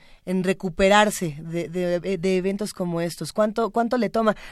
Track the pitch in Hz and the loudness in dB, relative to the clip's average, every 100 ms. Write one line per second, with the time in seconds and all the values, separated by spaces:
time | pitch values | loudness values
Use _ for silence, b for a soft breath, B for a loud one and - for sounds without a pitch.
0 | b b b 185 185 185 190 - 190 208 | b b b 0 0 -2 -2 2 6 6
1 | 208 - 170 147 160 170 175 180 175 175 | 4 2 -4 -6 -8 -6 -4 -2 0 -2
2 | 175 190 185 185 190 196 208 - 175 170 | -2 -2 0 0 0 -2 -6 -6 -4 -2
3 | 170 - 156 - 214 208 220 233 233 247 | -4 -6 -6 0 0 0 -2 0 0 0
4 | - 226 220 196 B | 0 2 2 0 B